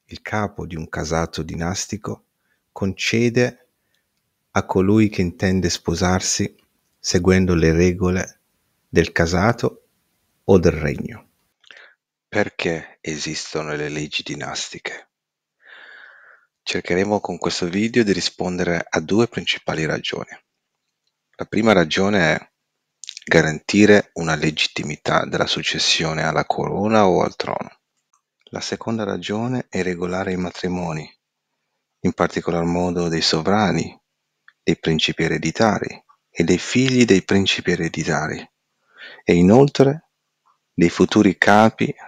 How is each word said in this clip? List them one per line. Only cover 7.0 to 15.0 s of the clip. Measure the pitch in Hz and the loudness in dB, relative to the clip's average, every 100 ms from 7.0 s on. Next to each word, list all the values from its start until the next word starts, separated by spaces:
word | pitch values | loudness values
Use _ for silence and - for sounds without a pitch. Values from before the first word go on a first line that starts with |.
| - 92 90 92 92 85 | -2 2 4 4 4 4
le | 80 | 4
regole | 82 90 90 90 92 - _ _ _ _ _ _ | 4 4 2 0 -2 -4 _ _ _ _ _ _
del | 87 80 | 0 2
casato | - 85 87 107 117 - - _ _ _ _ _ _ | 2 0 2 0 0 -4 -6 _ _ _ _ _ _
o | - 95 | 4 4
del | 87 | 4
regno. | 78 76 69 - - - _ _ _ _ - - _ _ _ _ | 0 -4 -6 -8 -12 -20 _ _ _ _ -20 -20 _ _ _ _
Perché | 104 101 - 90 82 - _ | -4 -4 -4 -4 -4 -8 _
esistono | - 76 80 76 - 78 76 | -10 -8 -8 -10 -8 -8 -6
le | 73 73 | -6 -6
leggi | 76 73 - | -8 -6 -8
dinastiche? | - 147 - - - 85 - - | -8 -10 -10 -10 -10 -12 -14 -14